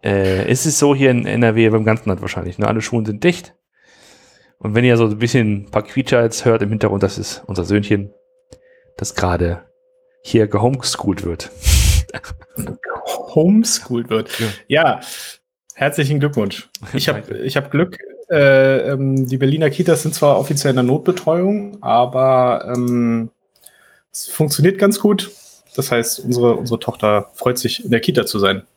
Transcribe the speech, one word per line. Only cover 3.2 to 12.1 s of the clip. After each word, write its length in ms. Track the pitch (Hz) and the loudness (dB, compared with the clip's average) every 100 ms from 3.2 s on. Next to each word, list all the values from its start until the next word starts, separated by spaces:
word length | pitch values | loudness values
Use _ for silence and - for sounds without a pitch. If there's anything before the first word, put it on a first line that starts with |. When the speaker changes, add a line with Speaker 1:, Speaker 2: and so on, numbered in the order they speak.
Speaker 1:
dicht. 300 | 175 175 - _ _ _ _ _ - _ _ _ _ _ | -2 -2 -10 _ _ _ _ _ -20 _ _ _ _ _
Und 160 | 110 | -2
wenn 100 | 107 | 2
ihr 140 | 123 117 | 4 4
so 80 | 113 | 4
ein 140 | 107 | 2
bisschen 460 | 117 127 107 101 101 | 0 2 2 -2 -2
ein 40 | |
paar 140 | 107 | -4
Quietscher 400 | 104 - 127 123 | -4 -4 0 2
jetzt 200 | 117 113 | 2 0
hört 200 | 123 113 | 0 2
im 60 | 104 | 0
Hintergrund, 340 | 107 107 101 | 0 0 0
das 160 | 95 - | -2 -2
ist 240 | 95 - - | -10 -12 -8
unser 200 | 95 87 | -6 0
Söhnchen, 460 | 104 104 104 101 _ _ _ _ - _ _ _ - | 0 2 -2 -2 _ _ _ _ -20 _ _ _ -12
das 160 | - | -10
gerade 520 | - 90 87 85 87 - _ _ _ _ _ | -2 -2 0 -2 -2 -12 _ _ _ _ _
hier 240 | - 120 107 | 0 2 2
gehomeschoolt 760 | 104 120 135 - - 110 90 | 2 0 -2 -6 -4 -4 -4
wird. 280 | 87 82 - - - - - - - | -6 -8 -12 -4 2 4 4 2 0